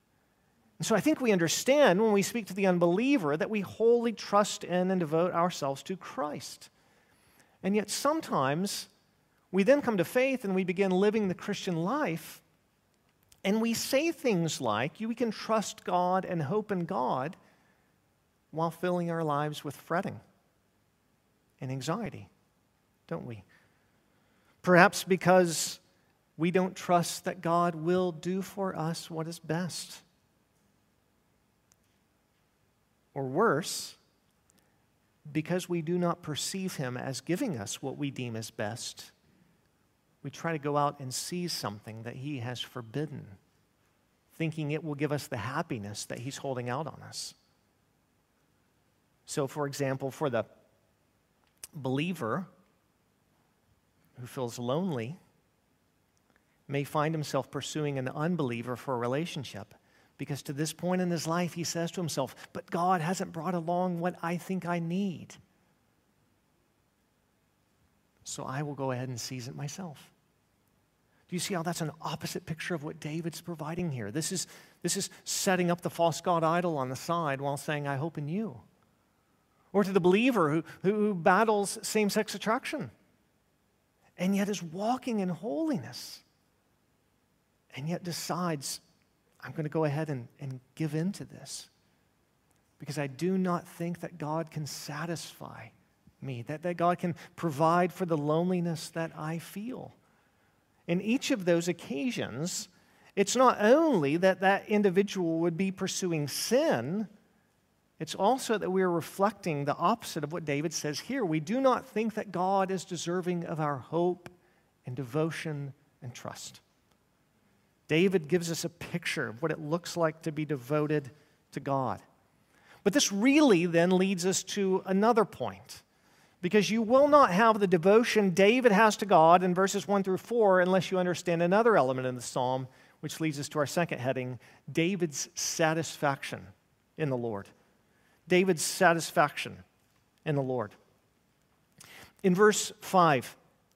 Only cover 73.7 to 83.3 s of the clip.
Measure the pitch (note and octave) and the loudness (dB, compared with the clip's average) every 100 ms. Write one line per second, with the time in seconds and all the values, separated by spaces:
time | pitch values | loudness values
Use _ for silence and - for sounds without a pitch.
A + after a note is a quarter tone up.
73.7 | E3+ F3 C3 G2+ C3 D#3 F#3 - - - | -6 -4 -4 -6 -4 -4 -6 -8 -14 -20
74.7 | _ F3 G3 - - - - - F3+ F3 | _ -4 -4 -6 -10 -8 -2 2 2 2
75.7 | F3 F3 - E3+ - F#3+ E3+ D#3+ E3+ F3 | 0 -4 0 2 2 0 2 2 2 0
76.7 | D3+ B2+ C3 - E3+ D#3 C3+ C#3+ C#3 - | -2 -4 -6 -4 -2 -2 -2 -4 -4 -4
77.7 | D3 C#3+ C#3 E3 D#3 C#3+ F#3 A3 A#2 - | -4 -2 -4 -4 -6 -6 -4 -6 -10 -18
78.7 | _ _ _ _ _ _ _ _ _ _ | _ _ _ _ _ _ _ _ _ _
79.7 | G3 G3 F#3+ F3 G3 B3+ A#3 D3+ D#3+ - | 0 2 4 6 6 6 4 2 2 -2
80.7 | - F3+ G#3+ G#3 F#3 D#3+ F#3 A3+ G#3 G3 | -2 0 2 2 2 4 6 4 2 -2
81.7 | - - G#3+ G#3 G#3+ G#3 G3 G3+ A#3+ - | -6 -4 0 2 0 -2 -4 -2 -2 -2
82.7 | D4+ C3 - _ _ _ | -8 -8 -12 _ _ _